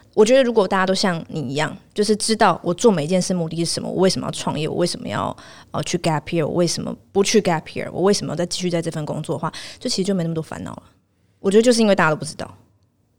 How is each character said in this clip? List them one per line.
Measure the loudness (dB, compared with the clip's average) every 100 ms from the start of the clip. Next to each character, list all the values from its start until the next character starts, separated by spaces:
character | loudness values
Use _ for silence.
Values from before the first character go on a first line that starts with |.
| _ 4
我 | 6
觉 |
得 | 6
如 | 4
果 | 2 2
大 | 2
家 | 2
都 | 2
像 | 0 -2 -6
你 | -8
一 | -6 -2
样， | -4 -6 _
就 | -2
是 | 0 0
知 | 0 2
道 | 4 2
我 | -2
做 | 2 4
每 | 4
一 | 2
件 | 0
事 | 0
目 | -2 -2
的 | -2
是 | -4
什 | -4
么， | -4
我 | 0
为 | 2
什 | 2
么 | -4
要 |
创 | -6 -6 -4
业， | -4
我 | -2
为 | -2
什 | -4
么 | -8
要， | -6 -6 -8 -14 -20 -12
呃， | -8
去 | -6 -4
gap | -2 -2
year， | -2 -2 -2
我 |
为 | 0 0
什 | -2
么 | -6 -10 _
不 | -2
去 | 2 2
gap | 2 0 -4
year， | -10 -8
我 | 0
为 | 2
什 | 2 -2
么 |
要 | -4
再 | -4
继 | -4
续 | -2
在 | -2
这 | -4
份 | -6 -6
工 | -6
作 | -6 -4
的 |
话， | -6 -8 -14 -10
就 | -4
其 | -2
实 | 0
就 | 0
没 |
那 | -2
么 |
多 | -4
烦 | -6 -10
恼 | -12
了。 | -12 -18 _ _ _ _ _
我 | 4
觉 | 6
得 |
就 | 6
是 | 6
因 | 4
为 |
大 | 4 4
家 |
都 | 2
不 | -4
知 | -10
道。 | -12 -14 _ _ _ _ _